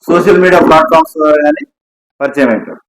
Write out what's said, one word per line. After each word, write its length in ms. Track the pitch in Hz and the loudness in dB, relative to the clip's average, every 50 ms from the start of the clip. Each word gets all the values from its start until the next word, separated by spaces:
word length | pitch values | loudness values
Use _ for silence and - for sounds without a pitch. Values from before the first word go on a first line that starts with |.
| _ - | _ -2
సోషల్ 340 | 175 175 - 196 180 180 185 | -2 0 2 2 2 2 2
మీడియా 180 | 180 180 175 - - | 2 2 2 2 4
ప్లాట్‌ఫామ్స్ 460 | 156 160 156 160 165 160 160 - - 160 | 2 2 2 2 0 0 0 -2 -4 -4
ద్వారా 180 | 151 151 151 151 147 | -2 0 0 0 0
కానీ 180 | 147 151 - - _ _ _ _ _ _ _ _ _ _ _ | -2 -2 -4 -8 _ _ _ _ _ _ _ _ _ _ _
పరిచయం 300 | 139 139 139 143 135 123 113 | -8 -6 -4 -2 -2 -2 -2
అయింటాడు. 280 | 104 - - 82 - _ | -4 -6 -12 -20 -20 _